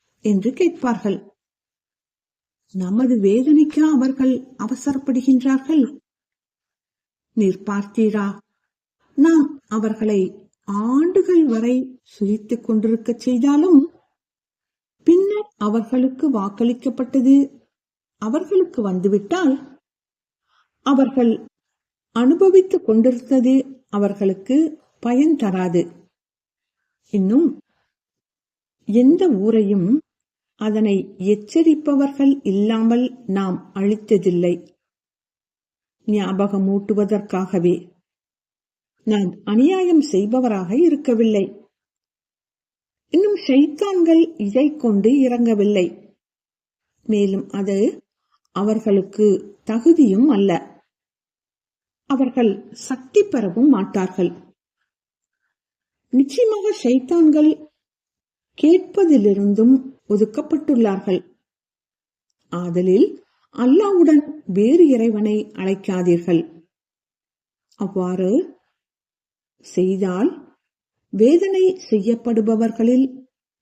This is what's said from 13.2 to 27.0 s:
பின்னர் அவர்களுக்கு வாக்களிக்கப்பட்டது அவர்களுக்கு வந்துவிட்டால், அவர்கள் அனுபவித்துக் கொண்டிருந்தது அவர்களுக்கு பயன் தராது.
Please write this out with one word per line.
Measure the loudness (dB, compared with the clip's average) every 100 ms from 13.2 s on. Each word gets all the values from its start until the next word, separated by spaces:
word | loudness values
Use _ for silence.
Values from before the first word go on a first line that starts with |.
| -2 0 2 2 6 4 4 _ _ _ _ _ _ _ _ _ _ _
பின்னர் | 2 2 2 -4 -8 _
அவர்களுக்கு | -4 -4 -2 -2 -2 -2 -2
வாக்களிக்கப்பட்டது | -2 -4 -4 -4 -2 -6 -8 -4 -2 4 4 2 _ _ _ _ _ _ _
அவர்களுக்கு | -6 -6 -2 0 0 -4
வந்துவிட்டால், | -4 -2 -2 -2 -4 -2 0 -2 -8 -20 _ _ _ _ _ _ _ _ _ _
அவர்கள் | -2 0 0 2 0 -2 -8 _ _ _ _ _ _
அனுபவித்துக் | -2 0 4 4 4 2 -2 0
கொண்டிருந்தது | 2 2 0 -2 0 2 0 -2 -14 _
அவர்களுக்கு | -4 -4 -2 -4 -4 -2 0 0 -4 _ _
பயன் | -4 0 2 0
தராது. | -2 -2 -2 -2 -4 -10 _ _ _ _ _ _ _ _ _ _